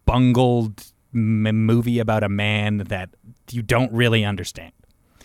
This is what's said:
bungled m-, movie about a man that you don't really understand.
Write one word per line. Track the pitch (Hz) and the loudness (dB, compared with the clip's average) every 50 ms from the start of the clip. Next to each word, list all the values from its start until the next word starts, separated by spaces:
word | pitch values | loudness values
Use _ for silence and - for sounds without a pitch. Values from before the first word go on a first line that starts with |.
| - | -4
bungled | - 117 123 127 123 120 135 131 123 120 120 113 110 101 - - - _ _ _ _ - | -2 2 2 4 4 4 4 4 2 2 0 0 -4 -6 -12 -18 -20 _ _ _ _ -4
m-, | 117 110 110 113 107 110 110 110 110 110 | -2 0 0 0 2 2 2 2 2 2
movie | 110 117 120 117 120 120 117 | 2 2 2 2 0 0 -2
about | 113 110 110 110 104 | 0 0 0 0 0
a | 98 | 0
man | 101 101 104 104 104 104 104 107 104 104 | -2 0 0 0 0 0 0 -2 -2 -2
that | 98 92 104 92 92 - _ _ _ 101 123 _ _ - | -4 -4 -6 -8 -8 -10 _ _ _ -20 -20 _ _ -12
you | 120 120 | -10 -8
don't | 110 101 123 117 131 117 | -4 0 0 0 0 0
really | 113 113 123 117 113 113 104 | 0 0 2 2 2 2 0
understand. | 101 101 92 87 - - - 82 - - _ _ _ _ _ _ _ _ _ - | 0 -2 -4 -6 -10 -12 -14 -16 -18 -20 _ _ _ _ _ _ _ _ _ -20